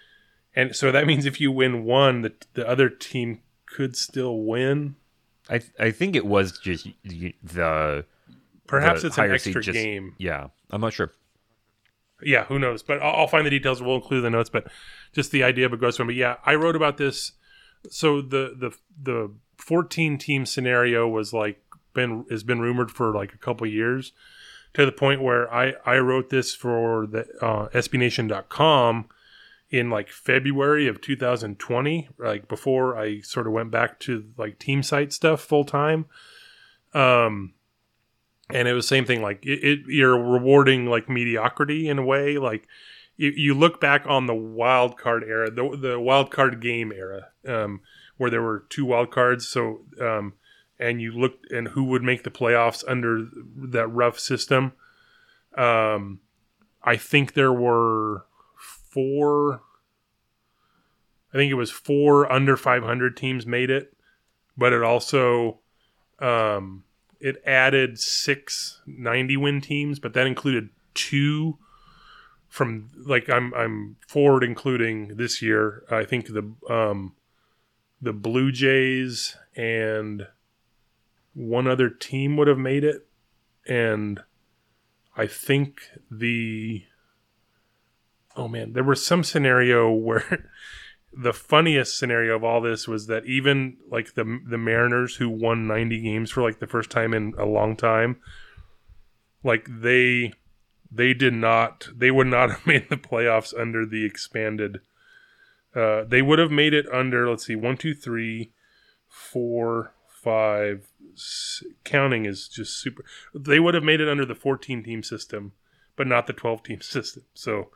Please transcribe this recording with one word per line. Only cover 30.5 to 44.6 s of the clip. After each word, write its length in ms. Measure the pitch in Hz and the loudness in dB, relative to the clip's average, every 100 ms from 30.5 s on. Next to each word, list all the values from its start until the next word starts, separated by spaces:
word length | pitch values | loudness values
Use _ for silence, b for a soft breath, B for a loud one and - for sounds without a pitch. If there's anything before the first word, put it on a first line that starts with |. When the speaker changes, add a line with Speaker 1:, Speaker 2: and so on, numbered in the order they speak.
| 139 139 151 139 | 0 2 2 2
Speaker 1:
of 140 | 101 | -2
two 160 | - 131 | -6 -4
thousand 420 | 123 123 110 101 | -2 -2 -4 -8
twenty, 480 | - 123 139 165 - - | -4 -2 0 -4 -6 -8
like, 300 | 120 104 104 | -6 -6 -6
before 500 | 117 - 131 127 117 | -6 0 2 2 -2
I 220 | 110 104 | -4 -6
sort 280 | 101 - 113 | -8 -6 -2
of 40 | |
went 160 | 110 113 | -2 -2
back 300 | 117 117 - | 0 0 -4
to, 240 | - 117 107 117 | -8 -8 -8 -10
like, 220 | 107 101 | -10 -8
team 220 | - 139 | -2 -2
site 300 | 135 143 143 | 0 0 0
stuff 300 | - 160 156 | 0 2 2
full 240 | - 151 143 | 2 0 2
time. 400 | 143 147 160 156 B B B B B B B _ | 0 2 0 -2 B B B B B B B _
Um, 600 | 151 131 123 117 104 95 _ _ _ _ _ _ _ _ _ - | 2 4 6 4 -2 -10 _ _ _ _ _ _ _ _ _ -6
and 200 | 127 120 | -2 0
it 40 | |
was 140 | 123 - | 0 2
same 160 | 135 | 2
thing. 180 | 120 123 | 2 0
Like, 240 | 104 101 - | 0 -6 -4
it, 160 | 139 | -2
it, 180 | 143 147 131 | 2 0 0
you're 300 | 135 131 123 | 4 6 6
rewarding, 680 | 120 123 127 139 135 131 123 | 4 2 6 8 8 4 2
like, 240 | 117 113 | 0 0
mediocrity 800 | 127 120 117 113 - 147 151 160 | -2 0 0 0 0 -2 -2 -2
in 100 | 139 | -2
a 60 | 131 | 0
way. 320 | 139 143 147 | 0 0 -2
Like, 280 | 131 110 - B B B B - | -2 -4 -10 B B B B -4
you, 160 | 143 143 | -2 0
you 180 | 143 | 2
look 280 | 139 165 170 | 4 4 4
back 240 | 143 143 143 | 2 2 2
on 180 | 139 127 | 0 0
the 80 | |
wild 640 | 113 110 110 | -4 -4 -2